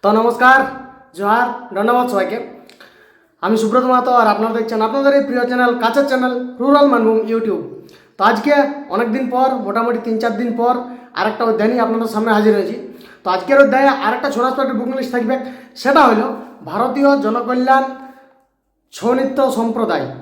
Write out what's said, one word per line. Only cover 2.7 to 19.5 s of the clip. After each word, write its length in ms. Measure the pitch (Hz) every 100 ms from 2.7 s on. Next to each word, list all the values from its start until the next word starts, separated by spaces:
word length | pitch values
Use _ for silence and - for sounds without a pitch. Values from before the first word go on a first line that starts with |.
| - - _ _ _ _ _
আমি 160 | 185 220
সুব্রত 260 | 220 247
মাহাতো, 280 | 254 254 254
আর 160 | 247 214
আপনারা 260 | 208 220
দেখছেন 280 | 226 220 220
আপনাদের 320 | 220 277 277
এই 100 | 277
প্রিয় 220 | - 247 247
চ্যানেল, 340 | 247 247 240
কাছের 260 | 226 269 277
চ্যানেল 260 | 254 254 247 254 -
রুরাল 280 | 262 285 285
মানভূম 320 | 240 220 220
YouTube। 420 | 220 226 220 170 - - - - _ -
তো 60 |
আজকে 300 | 202 220 294 294 285 - -
অনেক 220 | 190 233
দিন 180 | 240 254
পর, 200 | 247 262 247
মোটামুটি 440 | 202 208 233 226
তিন 160 | 233 220
চার 180 | 233 208
দিন 160 | 240 226
পর 160 | 233 190 - - -
আর 140 | - 208
একটা 160 | 214
অধ্যায় 260 | 233 220 220
নিয়ে 120 | 247
আপনাদের 260 | 220 226 226
সামনে 240 | 214 226
হাজির 220 | 214 208
হয়েছি। 400 | 202 185 233 - - - -
তো 60 | -
আজকের 300 | 190 277 277
অধ্যায়ে 280 | 277 262 277
আর 260 | 269 208
একটা 160 | 240 269
ছৌ 120 | 226
নাচ 120 | 254
পার্টির 240 | 202 180 214
বুকিং 160 | 247
লিস্ট 180 | 262 247
থাকবে, 280 | 247 220 269 - - - -
সেটা 260 | 247 320
হলো 320 | 262 214 262 - - - 160
ভারতীয় 560 | 190 247 285 277 277
জনকল্যাণ 640 | 214 233 226 247 254 269 269 - - - _ _ _ _ _ _ _
ছৌ 220 | - 226
নৃত্য 380 | 254 262 269 262